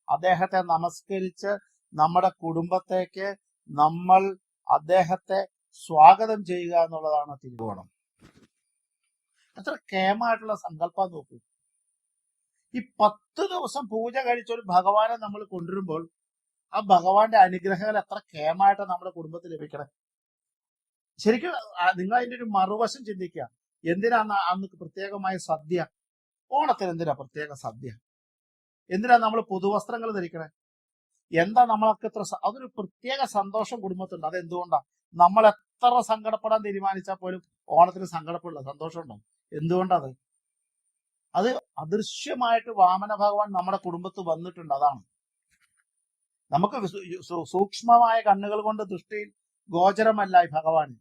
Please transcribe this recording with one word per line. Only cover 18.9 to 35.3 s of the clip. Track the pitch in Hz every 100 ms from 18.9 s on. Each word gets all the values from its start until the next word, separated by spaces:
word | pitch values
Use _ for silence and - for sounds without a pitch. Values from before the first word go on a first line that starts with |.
| 175 185
കുടുംബത്തിൽ | 170 160 170 175
ലഭിക്കണം. | 156 151 143 139 _ _ _ _ _ _ _ _ _ _ _ _ -
ശരിക്കും, | 208 247 359 269 - 180
ആ, | 180 180
നിങ്ങൾ | 190 247
അതിന്റെ | 240 247
ഒരു |
മറുവശം | 226 196 185 214 226 269
ചിന്തിക്കുക. | 214 185 180 160 120 _ _ _
എന്തിനാണ് | 160 185 226 233 214
അന്ന് | 202 175 185 190 175
പ്രത്യേകമായ | 165 190 196 202 190 185
സദ്യ? | - 156 151 175 151 _ _ _ _ _ -
ഓണത്തിന് | 269 294 226 185
എന്തിനാ | 165 160
പ്രത്യേക | 139 135 151 147
സദ്യ? | 139 123 113 127 113 _ _ _ _ _ _ _ _ -
എന്തിനാ | 190 240 240
നമ്മൾ | 220 226
പുതുവസ്ത്രങ്ങൾ | - 185 196 208 - 233 226
ധരിക്കണേ? | 208 165 165 156 _ _ _ _ _ _ _ - 165
എന്താ | 180 233
നമ്മളൊക്കെ | 240 220 220 202 214
ഇത്ര | 214
സ-, | - -
അതൊരു | - 262 254 233
പ്രത്യേക | 185 _ 247 277
സന്തോഷം | 262 208 196 220 202 240
കുടുംബത്തിലുണ്ട്. | 190 185 185 165 156
അതെന്തുകൊണ്ടാ? | 180 165 180 175 151 - _ _
നമ്മൾ | 170 175